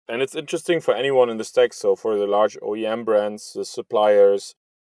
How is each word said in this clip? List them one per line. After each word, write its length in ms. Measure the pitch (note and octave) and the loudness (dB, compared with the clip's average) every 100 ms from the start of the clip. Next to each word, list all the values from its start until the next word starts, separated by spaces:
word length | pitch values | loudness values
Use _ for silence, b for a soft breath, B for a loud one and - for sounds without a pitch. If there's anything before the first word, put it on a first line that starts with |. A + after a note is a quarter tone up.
| - | -8
And 140 | A#2 | -6
it's 160 | C3+ D#3 | -6 -6
interesting 440 | D3 E3 - E3 | -8 -6 -2 0
for 140 | - | 0
anyone 360 | G#2+ C#3 C3 A#2+ | -2 0 2 2
in 80 | A2 | -2
the 60 | |
stack. 280 | G#2+ B2+ A#2+ | -4 2 0
So 240 | - G2+ F#2+ | 2 -2 0
for 220 | A2+ G#2 | -2 -2
the 80 | G2+ | 0
large 320 | G2+ G#2+ - | 2 0 -2
O 160 | A2 A2 | -8 -6
E 80 | |
M 200 | G#2+ A2+ | -4 -4
brands, 500 | A2+ G#2+ G#2 G#2 - | 0 0 0 -6 -12
the 100 | G2 | -12
suppliers, 920 | G2 - - A2 G#2+ G#2 G2+ G2+ - - _ _ | -10 -12 -4 2 4 6 6 4 -4 -18 _ _